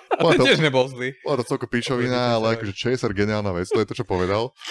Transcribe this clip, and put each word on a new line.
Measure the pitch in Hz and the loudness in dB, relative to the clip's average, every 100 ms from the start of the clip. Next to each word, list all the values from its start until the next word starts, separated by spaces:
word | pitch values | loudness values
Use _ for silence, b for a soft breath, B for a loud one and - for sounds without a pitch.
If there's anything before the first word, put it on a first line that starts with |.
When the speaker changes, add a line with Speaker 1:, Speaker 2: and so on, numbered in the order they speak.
| - | -4
Speaker 1:
Bola | 392 170 | 0 2
Speaker 2:
Ten | - | 4
Speaker 1:
to, | 190 | 4
Speaker 2:
tiež | 175 | 4
nebol | 151 131 127 | 4 2 0
zlý. | 127 127 135 | -4 -8 -6
Speaker 1:
bola | - 135 | -2 -2
to | 120 | -2
celkom | 135 123 | -4 -2
pičovina, | 123 - 127 127 | -4 -2 -2 0
Speaker 2:
Oproti | 123 123 | 0 0
Speaker 1:
ale | 117 110 | 2 2
Speaker 2:
Chaserovi. | 113 | 0
Speaker 1:
akože | 107 95 | -4 -4
Chaser, | 120 127 120 | -2 -2 -2
geniálna | 98 104 107 101 | 0 0 0 -2
vec, | 87 92 | -2 0
to | 392 | 0
je | 107 | 0
to, | 120 | -4
čo | |
povedal. | - 92 90 104 120 - B | -4 0 2 0 -2 -8 B